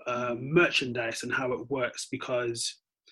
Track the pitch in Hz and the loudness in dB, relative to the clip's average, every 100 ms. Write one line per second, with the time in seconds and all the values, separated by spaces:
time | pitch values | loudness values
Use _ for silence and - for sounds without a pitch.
0 | - 120 123 117 135 165 175 - 135 120 | -4 -2 -2 -4 4 6 6 4 0 -2
1 | 113 113 120 123 127 120 117 135 120 - | -2 -4 -2 -2 0 -2 -2 -2 0 -4
2 | - 127 - 123 120 117 - - _ _ | -6 -6 -2 0 0 -2 -4 -6 _ _
3 | _ | _